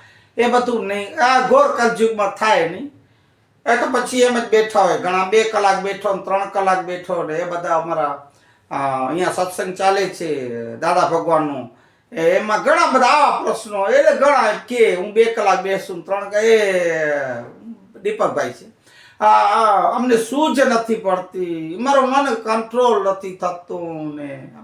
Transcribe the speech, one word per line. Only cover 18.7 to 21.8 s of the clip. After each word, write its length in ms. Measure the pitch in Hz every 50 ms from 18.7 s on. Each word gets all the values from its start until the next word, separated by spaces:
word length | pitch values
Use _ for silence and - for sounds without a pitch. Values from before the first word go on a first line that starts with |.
| _ _ _ _ _ - - - _ -
"આ, 60 | 214
આ, 680 | 214 214 214 208 208 208 226 220 214 196 185 175 170 -
અમને 200 | 233 247 254 226
સૂઝ 440 | 185 - - 254 294 311 311 - 277
નથી 340 | 254 254 233 226 226 226 220
પડતી, 840 | 185 190 190 180 180 180 - - 185 180 170 165 160 160 160 175 208